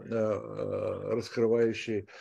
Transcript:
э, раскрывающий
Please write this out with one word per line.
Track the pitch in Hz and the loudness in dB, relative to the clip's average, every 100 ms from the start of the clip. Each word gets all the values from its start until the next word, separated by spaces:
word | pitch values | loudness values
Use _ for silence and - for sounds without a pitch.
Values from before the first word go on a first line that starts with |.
| - | 0
э, | 113 107 104 110 104 104 101 101 98 101 | 0 0 0 -4 -6 -4 -2 -2 -4 -2
раскрывающий | 113 113 - 113 117 117 110 - 107 - - | -2 -2 2 4 6 4 2 -2 -4 -4 -16